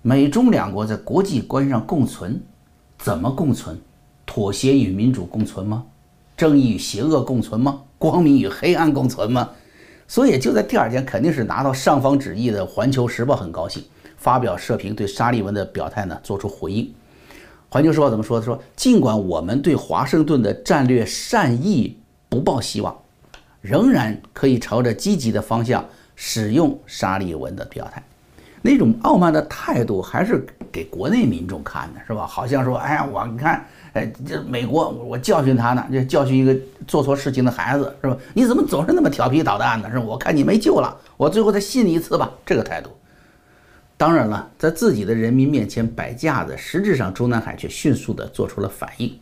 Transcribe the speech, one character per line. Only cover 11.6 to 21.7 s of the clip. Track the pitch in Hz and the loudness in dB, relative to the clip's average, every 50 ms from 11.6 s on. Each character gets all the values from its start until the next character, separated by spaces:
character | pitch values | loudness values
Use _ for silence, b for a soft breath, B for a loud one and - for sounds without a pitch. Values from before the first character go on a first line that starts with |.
| 135 | 0
到 | 139 | 0
尚 | 127 131 - 185 156 135 | -2 0 2 2 2 4
方 | 123 135 143 | 4 2 2
旨 | 139 139 92 82 | 2 0 -4 -6
意 | 104 120 123 | -2 -2 -2
的 | 107 98 92 | -2 -2 -4
《环 | - - 104 110 135 | -4 -4 -2 0 0
球 | 131 135 120 117 | 2 0 0 -2
时 | - - 117 | -2 -2 0
报》 | 139 135 | 0 0
很 | - 101 82 | 0 -2 -8
高 | 80 80 82 - | -8 -8 -8 -8
兴， | - 82 - B B B B B B | -10 -12 -14 B B B B B B
发 | B - 127 123 127 | B 0 2 2 2
表 | 120 101 87 | 0 -2 -4
社 | 87 - - 120 | -6 -4 -4 -4
评， | 101 - 95 107 | -4 -4 -8 -6
对 | 107 107 | -4 -6
沙 | 98 - - 117 120 | -6 -2 -2 0 0
利 | 123 117 | 2 0
文 | 98 98 | 0 -2
的 | 101 104 95 | -2 -4 -4
表 | - - - 71 76 | -4 -6 -8 -8 -6
态 | - 107 101 | -6 -6 -8
呢 | 92 73 - | -8 -10 -12
做 | - - 101 - | -8 -8 -8 -6
出 | - 98 | -6 -8
回 | - - - 80 | -8 -8 -8 -4
应。 | 98 110 - - - B B B B B B B B B B B B B B B | -4 -4 -4 -6 -10 B B B B B B B B B B B B B B B
《环 | - 127 | 2 4
球 | 151 160 | 4 4
时 | 156 156 | 4 4
报》 | 147 135 | 4 4
怎 | 113 | 2
么 | 107 | 0
说？ | 107 - 117 113 | -2 -2 -2 -2
他 | 113 | -2
说 | 123 117 B B B B | -4 -6 B B B B
：“尽 | - - 254 247 202 | 0 4 6 6 6
管 | 147 117 107 107 98 | 6 4 2 0 0
我 | 90 85 80 | -2 -2 -2
们 | 85 90 113 143 | -2 -2 -2 0
对 | 143 185 143 | 2 2 0
华 | 110 - - 80 90 131 | 0 0 -2 -2 -2 0
盛 | 131 - 160 156 | 2 2 2 2
顿 | 151 156 135 | 4 2 2
的 | 107 101 110 | 2 0 -2
战 | - - - 185 147 131 | -4 -2 0 2 2 4
略 | 123 127 120 110 | 4 2 2 2
善 | - - - - - - 220 185 131 | -2 -6 -10 -6 -2 0 2 2 2
意 | 120 123 147 208 | 0 0 0 0